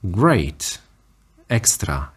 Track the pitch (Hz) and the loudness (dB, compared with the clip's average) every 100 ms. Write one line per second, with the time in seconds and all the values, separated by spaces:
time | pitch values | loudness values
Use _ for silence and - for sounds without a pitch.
0 | 98 92 160 131 71 71 - - _ _ | -4 2 4 4 0 -6 -10 -10 _ _
1 | _ _ _ _ - 117 - - - 71 | _ _ _ _ -4 0 0 0 -2 -4
2 | 71 | -6